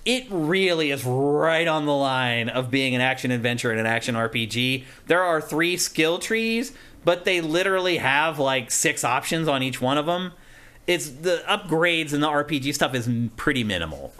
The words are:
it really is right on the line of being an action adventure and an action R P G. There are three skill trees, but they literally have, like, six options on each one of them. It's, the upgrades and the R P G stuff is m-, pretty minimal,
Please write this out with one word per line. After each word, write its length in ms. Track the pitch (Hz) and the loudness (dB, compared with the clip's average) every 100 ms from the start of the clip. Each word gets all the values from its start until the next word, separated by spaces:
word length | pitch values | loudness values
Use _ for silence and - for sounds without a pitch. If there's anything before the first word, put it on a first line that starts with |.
| 220 | -2
it 200 | 247 254 | -2 -2
really 640 | 185 151 190 190 165 147 | -2 0 2 2 2 0
is 120 | 135 | -2
right 640 | 123 131 143 147 160 160 170 | -2 0 2 2 2 2 2
on 180 | 156 147 | 0 2
the 80 | 143 | 2
line 540 | 135 131 123 117 117 | 2 0 0 0 -2
of 200 | 123 127 | -2 0
being 240 | 135 131 123 | 0 0 2
an 60 | |
action 300 | 127 127 127 | 0 0 -2
adventure 400 | 123 120 120 120 | 0 0 -2 -2
and 80 | 110 | 0
an 60 | 113 | 0
action 280 | 117 127 117 | 0 -2 -2
R 140 | 113 | -2
P 160 | 117 110 | -2 -2
G. 400 | 113 127 131 - - - | -2 0 -2 -6 -8 0
There 140 | 170 | 2
are 180 | 180 160 | 2 0
three 360 | 151 147 170 175 | 0 0 0 0
skill 420 | - - 156 180 | -2 2 2 0
trees, 540 | - 226 226 226 269 - - - | -2 0 0 -2 -4 -10 -20 -4
but 220 | 170 175 196 | 0 2 2
they 160 | 180 | 0
literally 560 | 160 170 190 190 180 151 | 2 0 2 2 2 0
have, 400 | 127 143 160 147 | 2 2 2 0
like, 300 | 135 131 120 | 0 0 -2
six 320 | - 160 151 | 0 0 0
options 440 | 123 131 - 165 151 | 0 0 0 -2 0
on 160 | 135 | 0
each 180 | 131 127 | -2 -2
one 160 | 127 147 | 0 0
of 80 | 151 | 0
them. 280 | 175 185 - - - - - - | -2 -4 -10 -20 -20 -20 -8 -2
It's, 240 | 175 147 | -2 -2
the 340 | 131 180 165 160 | -4 -2 0 0
upgrades 640 | 208 185 160 175 165 151 | -2 0 2 2 2 0
and 80 | 143 | 0
the 60 | 151 | 2
R 160 | 147 | 0
P 160 | 143 147 | 0 -2
G 120 | 123 | -2
stuff 220 | - 151 | 0 0
is 140 | 131 117 | 0 0
m-, 240 | 117 117 - | 0 -2 -2
pretty 280 | 151 131 | -2 0
minimal, 500 | 107 90 80 71 69 | 0 -2 -4 -8 -10